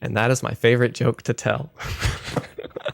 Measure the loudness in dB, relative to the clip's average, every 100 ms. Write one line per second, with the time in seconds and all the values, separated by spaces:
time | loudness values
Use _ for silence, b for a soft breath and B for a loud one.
0 | -2 0 2 2 0 2 4 6 4 2
1 | 0 0 -2 -2 0 -2 -2 -12 -10 -4
2 | -2 -2 -4 -6 -8 -14 -14 -10 -10